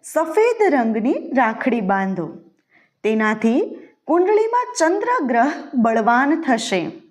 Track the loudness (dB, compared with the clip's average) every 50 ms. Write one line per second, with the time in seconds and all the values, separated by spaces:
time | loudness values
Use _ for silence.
0 | _ -4 -4 -2 -2 0 2 2 2 2 2 2 2 2 2 2 2 0 -2 0
1 | 0 0 -2 -2 -4 -2 0 2 2 2 0 -2 -2 0 0 0 0 0 0 0
2 | 0 -2 -4 -4 -6 -8 -10 -16 -20 -20 _ _ _ _ _ _ _ _ _ _
3 | -2 -2 0 2 2 0 0 0 0 2 2 2 0 -2 -8 -16 -18 -20 _ _
4 | _ 0 0 2 4 4 4 2 2 2 0 -2 -2 -2 -2 0 0 0 2 0
5 | 0 -2 -2 -2 0 0 2 2 2 2 0 -6 -12 -4 -2 0 2 2 2 2
6 | 2 2 2 2 2 2 0 0 0 0 -2 0 0 -2 -2 -2 -4 -4 -10 -14
7 | -20 _